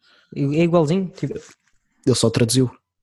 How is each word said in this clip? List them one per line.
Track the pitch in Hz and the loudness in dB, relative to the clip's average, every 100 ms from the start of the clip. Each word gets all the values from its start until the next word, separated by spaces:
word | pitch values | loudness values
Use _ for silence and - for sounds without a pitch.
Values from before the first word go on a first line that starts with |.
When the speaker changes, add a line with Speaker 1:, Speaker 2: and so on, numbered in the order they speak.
| _ _ _ - | _ _ _ -6
Speaker 1:
não | 139 | -2
é? | 147 | 0
Speaker 2:
É | |
igualzinho, | 170 175 147 190 185 - | 2 2 2 -2 -4 -8
tipo. | 139 - - _ _ _ _ _ - | -8 -8 -16 _ _ _ _ _ 0
Speaker 1:
Ele | 123 | 2
só | 113 | 2
traduziu. | - 117 123 123 - _ _ | 2 0 0 -2 -4 _ _